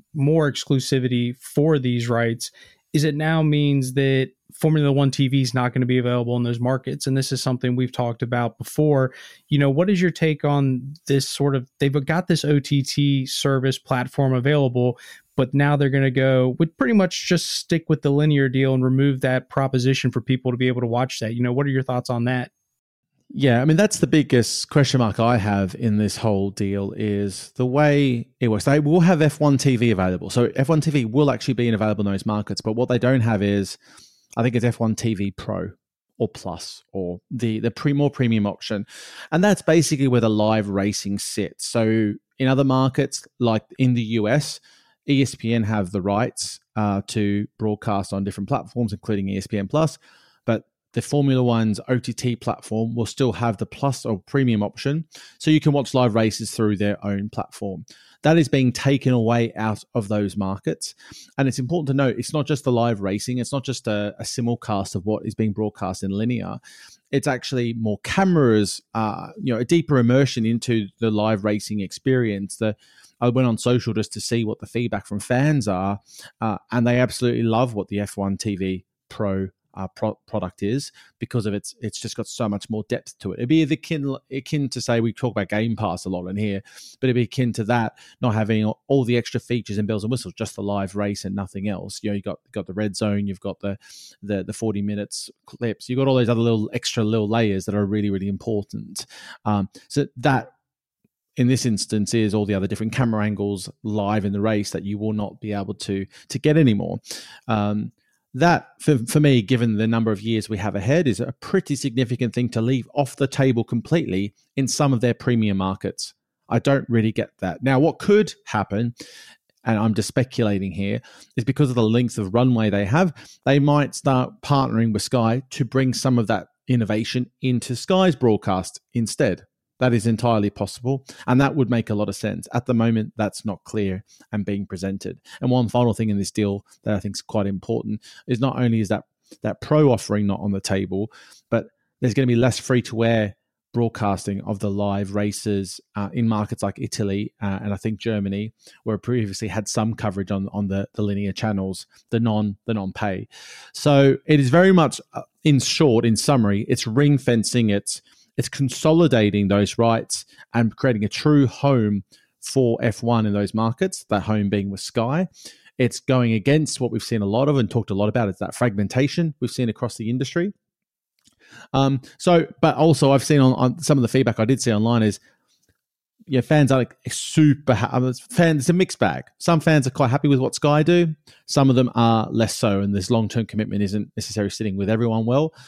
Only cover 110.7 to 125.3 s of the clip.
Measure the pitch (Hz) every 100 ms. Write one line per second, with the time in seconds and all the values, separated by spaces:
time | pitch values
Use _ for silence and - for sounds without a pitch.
110.7 | 98 95 156 151 104 120 - - 190 -
111.7 | 143 139 117 120 120 120 120 120 113 113
112.7 | 131 - - 139 - 135 - 135 117 113
113.7 | 120 - 170 147 92 101 - _ - 131
114.7 | - 143 123 120 117 - 120 107 95 95
115.7 | 95 95 - - - _ _ - 113 139
116.7 | 139 - 117 110 107 107 - 92 82 131
117.7 | 131 156 - - 208 202 - - 107 98
118.7 | 101 120 - - - - - _ _ -
119.7 | 110 110 104 - - 123 - 110 101 95
120.7 | 90 98 113 - - - - 113 131 143
121.7 | 123 110 117 123 - 95 113 127 120 110
122.7 | 101 98 143 185 - - - 131 143 143
123.7 | 147 139 - 143 127 127 - - 143 131
124.7 | 110 117 104 - 127 113